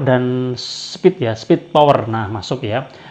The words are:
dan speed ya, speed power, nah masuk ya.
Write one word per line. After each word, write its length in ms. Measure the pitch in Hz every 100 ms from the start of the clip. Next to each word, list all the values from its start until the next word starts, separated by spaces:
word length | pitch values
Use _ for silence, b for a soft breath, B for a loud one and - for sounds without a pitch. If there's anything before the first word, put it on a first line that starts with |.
| 131
dan 480 | 127 123 127 127 120
speed 680 | - - - - 185 185 117
ya, 80 |
speed 400 | 110 - 165 -
power, 320 | 156 147 131 113
nah 220 | 110 110
masuk 340 | 110 - 127
ya. 220 | 104 117 135 B B